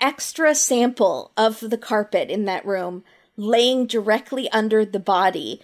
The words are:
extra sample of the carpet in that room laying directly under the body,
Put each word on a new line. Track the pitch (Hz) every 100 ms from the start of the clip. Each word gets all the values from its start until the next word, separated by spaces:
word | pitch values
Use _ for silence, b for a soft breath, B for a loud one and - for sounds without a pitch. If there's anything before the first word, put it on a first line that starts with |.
extra | 269 294 - - 311
sample | 302 - 247 247 247 190 127 - -
of | 220 220
the | 226 226
carpet | - 214 208 180 131
in | 196 196
that | 180 -
room | 190 180 180 b b b -
laying | 208 233 240 262 247
directly | 233 202 220 - 269 247
under | 220 214 214 202
the | 202
body, | 196 185 185 175 110 -